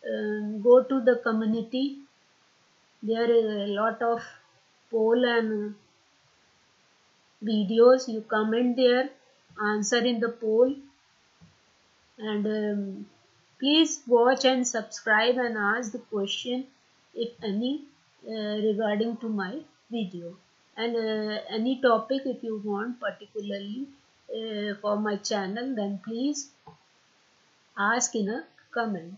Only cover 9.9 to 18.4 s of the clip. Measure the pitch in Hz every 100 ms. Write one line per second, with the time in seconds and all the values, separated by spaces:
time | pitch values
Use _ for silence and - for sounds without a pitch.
9.9 | 240 240 233 233 233 220 220 254 285 -
10.9 | _ _ _ _ _ - _ _ _ _
11.9 | _ _ - 214 208 208 214 208 208 196
12.9 | 196 208 _ _ _ _ _ 269 302 311
13.9 | - - 240 233 262 269 262 247 233 208
14.9 | - - 214 226 254 240 226 202 220 240
15.9 | 240 - 214 196 - 254 254 269 _ _
16.9 | _ _ - 233 - 220 202 247 302 -
17.9 | _ _ _ - 220